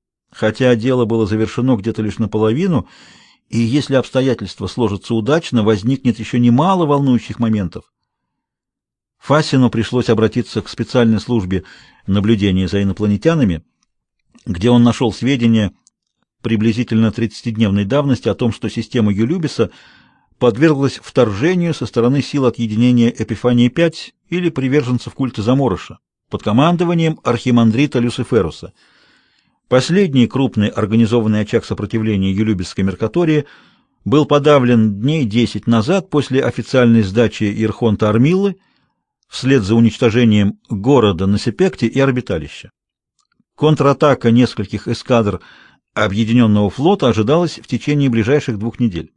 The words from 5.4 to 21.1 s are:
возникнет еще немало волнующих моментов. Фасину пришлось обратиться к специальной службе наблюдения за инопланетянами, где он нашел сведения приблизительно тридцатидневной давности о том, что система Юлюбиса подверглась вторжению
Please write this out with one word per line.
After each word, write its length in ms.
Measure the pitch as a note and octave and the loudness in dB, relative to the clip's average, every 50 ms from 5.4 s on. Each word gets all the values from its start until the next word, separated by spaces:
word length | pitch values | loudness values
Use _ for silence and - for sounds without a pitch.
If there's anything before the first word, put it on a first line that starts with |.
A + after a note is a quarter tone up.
| - - C3 A#2 G#2 | -2 -2 -2 0 2
возникнет 560 | G#2+ A2 G2 F#2+ A#2+ C3+ C3+ - B2 G#2+ - | 2 0 0 0 -4 -4 -2 0 -2 -2 -2
еще 180 | A2 - - B2 | -6 -4 0 2
немало 480 | A#2+ A#2+ A#2 B2+ D#3 F#3+ F#3+ F3+ E3+ | 2 4 4 4 2 2 2 0 2
волнующих 540 | C#3+ D3 C#3 C#3+ C3+ B2 A2+ - - A2+ - | 0 2 0 2 2 0 0 0 -4 -6 -4
моментов. 460 | A#2 A2+ A2 G#2 F#2+ E2+ - - - _ _ _ _ _ _ _ _ _ _ _ _ _ _ _ _ _ _ _ _ _ _ _ _ _ _ _ | -2 -2 0 -2 -2 -4 -8 -12 -20 _ _ _ _ _ _ _ _ _ _ _ _ _ _ _ _ _ _ _ _ _ _ _ _ _ _ _
Фасину 500 | _ - C3+ D#3 D#3 - - C3 B2+ A#2 | _ 0 0 0 0 2 2 2 2 2
пришлось 400 | - A2+ G#2 - B2 B2 A#2 - | 2 0 -4 -2 -2 -2 0 0
обратиться 520 | A2+ G#2 A2 G#2 - B2 A2+ - - A2+ | 0 2 2 0 0 -2 -6 -4 -6 -8
к 80 | G2 - | -8 -8
специальной 500 | - - A2+ - - B2+ A#2 A2+ A2 G2+ | -8 -10 -8 -2 0 2 2 2 2 0
службе 440 | - - B2 A2+ F#2+ F2+ F#2+ F2+ - - - - - _ _ _ - - | -2 -2 -4 -2 -2 -2 -4 -4 -6 -8 -20 -20 -20 _ _ _ -6 -2
наблюдения 600 | F#2+ G#2 G2 G#2+ A#2 G2+ G2+ G2 F#2 F#2 F#2+ F2 | 0 0 2 2 2 2 2 0 0 0 -2 -2
за 160 | - G2+ G2+ | -2 -2 -2
инопланетянами, 800 | G2 F#2 - G#2 G#2 G#2 G2+ - D#3+ E3 D#3+ C3 F#2+ E2+ D#2+ - _ _ _ _ _ _ _ _ _ _ _ _ _ _ _ - | -2 -2 -2 -2 0 0 0 0 0 2 2 0 0 0 -4 -8 _ _ _ _ _ _ _ _ _ _ _ _ _ _ _ -10
где 240 | - F#2 E2+ F#2+ A#2+ | -8 -6 -2 2 2
он 140 | A#2+ A#2+ A#2+ | 4 6 4
нашел 300 | A#2+ A2+ - C3 A2 G2+ | 4 2 2 -2 -2 -2
сведения 600 | - A#2+ B2+ C#3+ B2 A#2 A#2 A2+ A2 G#2 F2+ - _ _ _ _ _ _ _ _ _ _ _ _ _ - | -2 -4 -2 -2 0 0 2 2 2 0 -2 -4 _ _ _ _ _ _ _ _ _ _ _ _ _ -6
приблизительно 640 | A2+ A2+ G#2 G#2+ A2+ G#2+ A#2 A#2+ - A#2 A2 A2+ A2 | -4 -2 0 0 0 0 -2 -4 -2 0 0 0 0
тридцатидневной 760 | G2+ - A#2 G#2+ - - - A#2+ A2 A2 A2+ G2+ G2 G2+ G2+ | 0 -2 -6 -6 -6 -8 -10 -8 -4 -2 0 0 0 0 -2
давности 440 | G2 C3+ C#3+ C#3+ C#3 C3 C3 - A#2 | 0 0 -2 0 0 -2 -2 -2 -4
о 60 | G2+ | -2
том, 160 | - B2+ A#2 | -2 -2 -4
что 180 | G#2+ - - G#2+ | -4 -4 -8 -8
система 420 | - A#2 A2+ - - B2 G#2+ G#2 | -6 -6 -8 -4 -2 0 0 0
Юлюбиса 600 | G2 G2 A2+ B2+ F3 F#3+ D#3+ C#3 - - A2+ - - - - _ _ _ _ _ _ _ _ _ _ - | 0 0 0 -2 -2 -2 -4 -6 -2 -2 -4 -4 -4 -16 -20 _ _ _ _ _ _ _ _ _ _ 0
подверглась 600 | B2 B2 G#2+ A#2 D#3 D#3+ D3+ C3+ C#3 C3 - - | 0 0 2 2 2 2 2 2 0 -2 -4 -6
вторжению 720 | - - | -16 -6